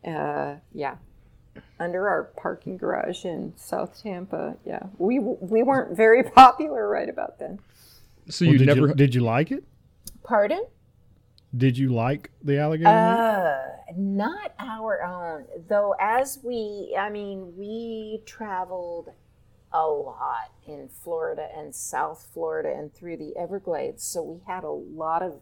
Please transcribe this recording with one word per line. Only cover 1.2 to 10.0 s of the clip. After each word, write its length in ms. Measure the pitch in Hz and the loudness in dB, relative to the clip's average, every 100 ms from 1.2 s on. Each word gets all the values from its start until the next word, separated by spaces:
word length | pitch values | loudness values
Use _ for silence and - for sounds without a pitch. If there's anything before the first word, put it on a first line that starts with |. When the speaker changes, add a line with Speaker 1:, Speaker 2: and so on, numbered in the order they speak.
| - - _ - - _ | -20 -20 _ -20 -20 _
Speaker 1:
under 280 | 175 180 202 | -6 -2 0
our 140 | 170 - - | 0 -4 -8
parking 400 | 180 180 - 185 | -8 -6 -10 -6
garage 480 | - - - 180 | -4 -2 -2 -6
in 300 | 185 160 - - | -8 -8 -10 -12
South 440 | - 190 190 - | -8 -6 -6 -10
Tampa. 540 | 220 180 196 165 - - | -12 -10 -8 -8 -8 -10
Yeah, 200 | - - 190 196 | -10 -10 -12 -2
we, 200 | 185 254 | 0 0
we 460 | 220 - 180 220 | 0 -4 0 0
weren't 320 | 240 269 - 175 | 2 0 0 4
very 260 | 220 233 | 6 6
<laughs> 140 | - - | 8 12
popular 520 | 262 - 302 247 208 | 12 10 -4 -4 -2
right 200 | - - | -2 -4
about 320 | - - - | -6 -10 -8
then. 180 | - 202 _ _ - - - _ - | -12 -12 _ _ -20 -20 -20 _ -14
Speaker 2:
So 160 | - | 2
Speaker 3:
Well, 80 | 170 | 6
Speaker 2:
you 60 | 143 | 8
Speaker 3:
did 80 | 135 | 8
Speaker 2:
never 180 | 131 143 | 6 4
Speaker 3:
you, 60 | |
did 220 | 143 143 123 | 6 4 4
you 60 | |
like 280 | 117 117 160 | 2 0 0
it? 140 | 277 - _ _ _ | -4 -10 _ _ _